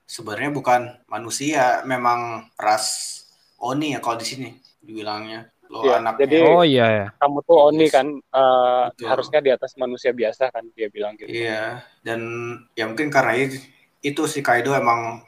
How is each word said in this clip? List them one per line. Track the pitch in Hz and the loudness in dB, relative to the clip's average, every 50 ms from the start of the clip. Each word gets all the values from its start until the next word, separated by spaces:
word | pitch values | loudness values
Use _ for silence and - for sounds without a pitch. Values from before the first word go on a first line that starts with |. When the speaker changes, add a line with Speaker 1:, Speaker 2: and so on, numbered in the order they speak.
| _ | _
Speaker 1:
sebenarnya | - - - 113 107 104 110 113 101 | -16 -16 -14 -10 -10 -8 -6 -4 -4
bukan | - - - 127 123 123 117 113 - - _ | -4 -2 0 2 2 2 2 -2 -12 -18 _
manusia, | - 110 110 117 113 107 - 139 151 156 139 127 123 120 - 127 | -10 -10 -10 -8 -8 -8 -6 -4 -2 0 2 2 2 2 0 -2
memang | 135 127 123 120 120 120 120 120 117 113 113 - _ _ | -4 -4 -2 0 0 0 0 -2 -6 -10 -12 -14 _ _
ras | - 107 107 107 110 - - - - - - - - - _ _ _ _ _ _ _ | -4 0 0 0 0 0 -4 -6 -8 -10 -12 -14 -16 -18 _ _ _ _ _ _ _
Oni | 117 123 131 147 156 151 131 | -8 -6 -4 -4 -4 -4 -6
ya | 117 | -4
kalau | - - 113 | -4 -4 -6
di | - - | -4 -6
sini | - 131 135 127 110 - - _ _ _ _ | -8 -10 -10 -12 -14 -16 -20 _ _ _ _
dibilangnya. | _ 104 110 107 104 107 104 107 107 110 113 113 113 - _ _ _ | _ -16 -14 -10 -8 -8 -8 -8 -10 -12 -14 -16 -16 -20 _ _ _
Lo | - - 113 120 | -16 -6 -2 2
Speaker 2:
Iya, | 135 120 117 | 2 2 2
Speaker 1:
anaknya. | 113 113 113 123 139 | 2 0 0 0 2
Speaker 2:
jadi | 135 151 165 165 156 | 2 4 6 6 6
Speaker 3:
Oh, | 165 175 175 | 6 6 6
iya, | 156 135 127 117 113 | 6 4 4 4 4
ya. | 110 107 98 104 - - | 2 2 -2 -4 -4 0
Speaker 2:
kamu | 143 143 143 143 - | 0 0 0 0 2
tuh | - 170 156 143 | 4 6 8 8
Oni | 147 151 156 160 | 6 6 6 4
Speaker 1:
Yes. | 151 - | 4 4
Speaker 2:
kan, | 135 131 151 | 4 2 0
eh, | 147 131 - _ - 131 135 127 127 127 123 123 123 127 123 120 | -4 -10 -10 _ 0 2 4 4 4 4 4 4 2 2 0 -2
Speaker 1:
Betul. | - - 120 | -4 -6 -4
Speaker 2:
harusnya | 110 131 131 123 131 147 151 143 | -2 -2 -2 -2 0 0 2 2
di | 135 123 | 2 2
atas | - - 131 - | 2 0 -6 -8
manusia | 131 127 123 123 120 - 127 | -6 -6 -6 -6 -4 -2 -2
biasa | 120 120 113 110 113 - 131 127 | -2 0 -2 -4 -2 -2 -4 -4
kan | - 117 113 113 _ | -4 -6 -12 -12 _
dia | 113 110 104 | -10 -10 -8
bilang | - 104 104 104 107 | -6 -6 -8 -8 -8
gitu. | 107 107 107 | -12 -12 -10
Speaker 1:
Iya, | 117 117 117 113 110 110 110 113 120 123 - - _ _ | -8 -6 -4 -4 -4 -4 -6 -6 -8 -12 -16 -20 _ _
dan | - 113 117 113 117 117 117 117 120 120 120 117 - _ _ | -10 -8 -8 -6 -6 -8 -8 -8 -10 -10 -10 -12 -16 _ _
ya | - 110 113 | -6 -6 -4
mungkin | 110 147 151 147 139 | -4 -4 -4 0 0
karena | 135 123 135 131 | 2 2 2 0
itu, | 127 139 135 135 131 - - _ _ _ _ _ _ | 0 -2 -4 -6 -10 -16 -20 _ _ _ _ _ _
itu | - 143 143 160 156 | -6 -6 -4 -2 -4
si | 147 - 143 | -4 -4 -2
Kaido | - - - 120 117 135 139 | 0 0 0 2 2 0 0
emang | 131 123 120 117 117 117 117 113 - - | 0 2 2 0 0 -2 -6 -8 -10 -14